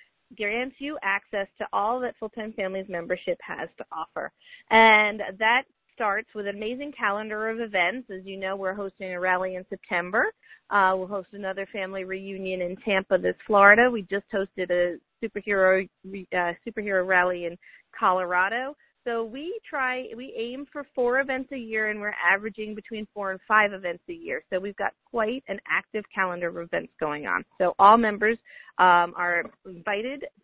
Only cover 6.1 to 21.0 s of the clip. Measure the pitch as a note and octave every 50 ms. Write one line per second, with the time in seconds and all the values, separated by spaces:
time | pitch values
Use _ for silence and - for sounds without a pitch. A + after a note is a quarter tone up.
6.1 | G3 G#3+ A#3 _ - G#3+ G3+ G3+ G3+ G3+ G#3+ A3+ B3 C4 C#4+ D4 C#4 - A#3 G3+
7.1 | G3+ G#3+ G#3+ G#3+ G#3+ G#3+ A3 A3 A3+ A#3 A#3 G#3+ G3+ F#3 F3 A#3+ A#3 C4 A#3+ -
8.1 | F#3+ F#3+ F#3 G3 F#3+ G3 F#3+ F#3+ G3 G3 G3 F#3 G3 G3+ G3 F#3+ - - G3 F#3
9.1 | F3+ F3 F3+ F#3 F#3 F3+ F#3+ F#3 F#3 F3+ F#3 - G3 - _ - F#3+ F3 F3 F3+
10.1 | G3 A#3 E4+ A4 - _ _ - - - _ - G#3 G3+ F#3+ F#3 F#3+ F#3+ F#3 F#3
11.1 | G#3 G3 F#3 _ G#3 G3+ G3+ F#3+ F#3+ G3 G3 F#3+ - G3+ F#3+ F#3+ F#3+ F#3+ F#3 F#3
12.1 | F#3+ F#3+ F#3+ G3 G3 F#3+ F#3+ F#3 F#3 F#3 F3+ F3 F#3+ - - G#3+ G3 F#3+ F#3 -
13.1 | G3 F3+ F3+ F3+ F3+ - - - G#3+ G3+ G3 G3+ G#3 A3+ B3 B3+ A#3+ G#3+ F#3 -
14.1 | G3+ G3 - - A3+ G3 G3 - - F#3+ F#3 F3+ F3 F3+ F3 F3+ E3 - _ _
15.1 | _ - A#3 G#3+ - G#3 - G#3+ G3+ F#3+ F#3 F#3 F#3+ F#3+ F#3+ - _ _ - F#3+
16.1 | G3 G3 F3+ - - F3+ F3 F3 E3+ - - A#3 - A3 G#3 G#3 G3 F#3 F3+ F#3+
17.1 | F#3 F3+ F3+ F3+ F3+ F3 F3 E3+ F3 - _ - - - _ _ - - A3+ F#3+
18.1 | F#3 F#3 F#3 F3 F3+ F3+ F#3 G3 A3+ B3 C4 C#4 D4+ _ _ _ _ _ - A#3+
19.1 | A#3 A#3 A3+ A3 A3+ C#4 D#4 F4+ A#4 A4 - - D#4+ C#4 C4 B3+ B3+ B3+ B3+ -
20.1 | - A#3 C4 C4+ - A3 A3+ A#3+ B3 C4+ C#4+ - - D4 C#4 _ - C4